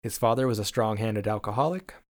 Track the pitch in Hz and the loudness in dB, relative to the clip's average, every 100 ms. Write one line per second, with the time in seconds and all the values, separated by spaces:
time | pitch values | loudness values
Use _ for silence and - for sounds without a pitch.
0 | 113 - 117 117 131 107 101 - 110 104 | -6 0 2 4 2 0 0 0 0 0
1 | 110 107 104 107 104 110 151 185 190 - | 0 0 -2 -2 -2 0 0 -2 -10 -20
2 | _ | _